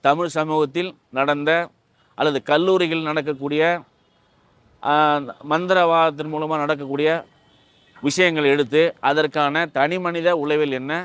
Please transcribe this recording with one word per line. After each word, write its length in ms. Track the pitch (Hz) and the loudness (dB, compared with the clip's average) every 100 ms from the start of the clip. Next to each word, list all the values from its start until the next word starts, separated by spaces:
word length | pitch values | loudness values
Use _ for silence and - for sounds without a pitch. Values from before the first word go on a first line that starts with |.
தமிழ் 260 | 139 151 175 | 2 2 -2
சமூகத்தில் 560 | 156 156 156 147 147 185 - _ 127 | -4 -2 0 0 -2 -6 -10 _ -2
நடந்த 320 | 139 147 147 165 170 _ _ _ _ - | 0 0 0 0 -2 _ _ _ _ -2
அல்லது 220 | 151 139 - | -2 -2 0
கல்லூரியில் 560 | 147 185 185 175 165 156 | 2 4 2 0 -2 -2
நடக்கக்கூடிய, 540 | 156 143 135 143 151 160 175 - _ _ _ _ _ _ _ _ _ | -4 -4 -6 -4 0 0 0 -8 _ _ _ _ _ _ _ _ _
ஆ, 120 | - 147 151 147 131 - 143 | 0 2 2 0 -4 -14 -4
மந்திரவாதத்தின் 800 | 156 180 185 170 165 160 147 151 | -2 2 2 4 4 2 -2 -8
மூலமா 220 | 156 156 156 | -6 -4 -2
நடக்கக்கூடிய 480 | 147 147 135 139 156 165 - _ _ _ _ _ _ - 143 | -2 -4 -4 0 0 0 -6 _ _ _ _ _ _ -4 -4
விஷயங்களை 420 | 160 180 156 143 | 2 2 4 2
எடுத்து, 280 | 143 127 151 165 - 135 | 2 2 2 2 0 0
அதற்கான 540 | 147 151 151 143 151 165 135 | 0 0 0 0 0 -4 0
தனி 200 | 147 185 175 | 0 0 -4
மனித 280 | 170 165 170 | 0 0 0
உளவியல் 340 | 147 151 147 131 | 0 0 0 -4
என்ன 120 | 131 165 | -6 -8